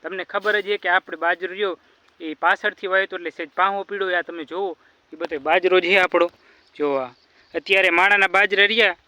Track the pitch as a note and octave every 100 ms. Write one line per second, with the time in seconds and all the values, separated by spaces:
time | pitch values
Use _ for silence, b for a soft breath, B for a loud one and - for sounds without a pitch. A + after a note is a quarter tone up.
0 | D#3+ F#3 E3+ G3+ G3+ G#3 F#3+ G3+ F3+ F3+
1 | - D#3+ E3+ F3 F3+ F#3 G3+ E3 b b
2 | b _ E3 D3+ E3+ F#3+ - - G3 F#3+
3 | F#3+ F#3 E3+ - D#3+ - F#3+ G3 F#3+ G3+
4 | F#3+ F3 E3+ E3+ C#3+ E3 G3 D#3+ b b
5 | _ D#3 E3+ D3+ C#3 F3 F3+ F#3 F3 G3
6 | F#3 F3 F#3+ _ b b b - D3 C3+
7 | B2+ _ _ b b E3 E3 F#3+ F#3 E3+
8 | F#3+ G3+ G3 F#3 G3+ G3 G3+ A3 G#3 F3